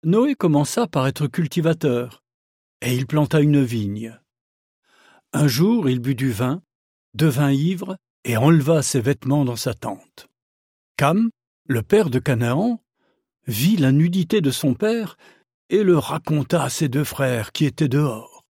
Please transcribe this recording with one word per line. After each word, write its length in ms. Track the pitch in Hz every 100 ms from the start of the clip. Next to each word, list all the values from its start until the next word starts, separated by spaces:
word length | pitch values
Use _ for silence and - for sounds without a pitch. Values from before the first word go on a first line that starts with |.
Noé 320 | 160 202 262
commença 540 | 277 180 147 147 - 226
par 180 | 151 131
être 220 | 131 147
cultivateur, 960 | - 165 - 160 160 151 120 120 - _ _ _ _ _ _
et 160 | 120 123
il 100 | 131
planta 340 | 151 147 160
une 220 | 147 147
vigne. 560 | 131 117 104 104 113 110 _ _ _ _ _ _ _ _ _ _ _
Un 140 | 143 147
jour, 420 | 117 180 233 151
il 120 | 127
but 160 | 120 127
du 160 | 131
vin, 300 | 104 127 156 _ _ _ _ _
devint 380 | - 160 127 147
ivre, 440 | 139 156 185 190 190 _ _
et 120 | - 113
enleva 460 | 135 165 139 160
ses 180 | 135 139
vêtements 440 | 117 143 131 143
dans 120 | 135 117
sa 180 | -
tente. 540 | 110 117 98 _ - - _ _ _ _ _ _ -
Cam, 340 | 143 180 226 - _ _ _
le 160 | 117
père 280 | 110 139 139
de 80 | 123
Canaan, 640 | 123 123 117 127 220 233 _ _ _ _ _ _ -
vit 300 | 107 147 214
la 160 | 135
nudité 480 | 135 165 185 170 220
de 100 | 143
son 240 | 131 151
père, 420 | 127 214 233 208 - - _ _ _ _
et 120 | 190
le 140 | 202 170
raconta 680 | - 151 - 156 - 170
à 40 | 131
ses 200 | - 151
deux 160 | 123
frères 480 | 147 - 135 123 104
qui 120 | -
étaient 240 | 151 - 147
dehors. 560 | 135 151 110 - - _